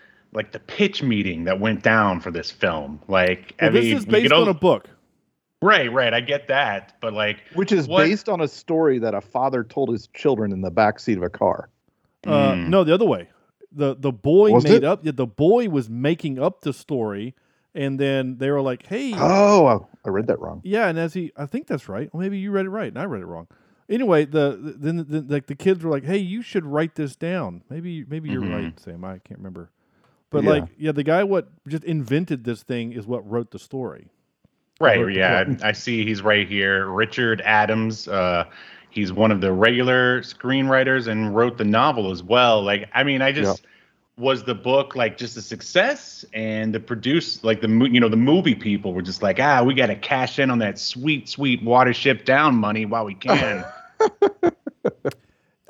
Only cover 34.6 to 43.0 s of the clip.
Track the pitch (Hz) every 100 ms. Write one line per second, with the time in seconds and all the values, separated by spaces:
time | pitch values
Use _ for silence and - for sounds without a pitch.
34.6 | _ - 151 101 90 95 92 87 117 127
35.6 | 107 104 - 117 107 104 104 104 92 101
36.6 | 98 98 95 92 113 - 117 110 - 107
37.6 | 107 110 110 107 - 98 90 87 82 -
38.6 | - - _ - 95 92 110 101 95 92
39.6 | 113 123 127 127 123 127 120 - 127 135
40.6 | 135 131 131 131 113 110 107 104 120 120
41.6 | 107 110 143 123 98 90 90 120 123 110
42.6 | 101 101 101 120